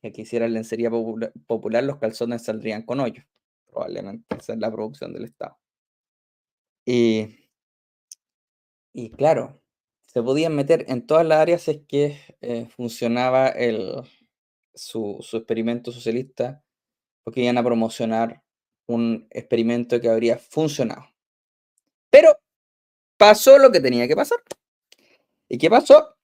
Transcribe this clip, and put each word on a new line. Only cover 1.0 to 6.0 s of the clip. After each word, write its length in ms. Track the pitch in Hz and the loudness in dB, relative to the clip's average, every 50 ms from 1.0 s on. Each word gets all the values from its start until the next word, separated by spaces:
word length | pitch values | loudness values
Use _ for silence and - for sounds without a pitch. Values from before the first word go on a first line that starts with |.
| 113 113 110 113 113 110 _ - _ | -6 -6 -8 -8 -10 -10 _ -18 _
popular, 380 | _ 117 107 - 110 110 117 135 | _ -8 -6 -6 -4 -2 -2 -2
los 140 | 139 139 - | -2 -6 -6
calzones 440 | - 110 - - 120 117 120 117 - | -8 -8 -6 -6 -8 -8 -8 -10 -8
saldrían 400 | - 110 110 - 110 107 107 113 | -10 -10 -8 -8 -10 -10 -10 -10
con 180 | - 120 135 | -10 -6 -6
hoyo. 220 | 135 117 - - _ _ _ _ _ _ _ _ _ _ | -6 -6 -8 -12 _ _ _ _ _ _ _ _ _ _
Probablemente 640 | _ - - - 87 92 95 98 101 117 _ _ - | _ -12 -10 -10 -10 -12 -12 -14 -16 -18 _ _ -14
esa 160 | - - - 113 | -14 -12 -12 -10
es 60 | 113 | -8
la 120 | 107 113 | -8 -8
producción 420 | 110 107 107 110 143 - - - 87 | -8 -8 -12 -12 -12 -14 -16 -16 -14
del 120 | - - | -16 -16
Estado. 340 | - _ _ - - _ _ _ _ _ _ _ _ _ _ | -18 _ _ -18 -18 _ _ _ _ _ _ _ _ _ _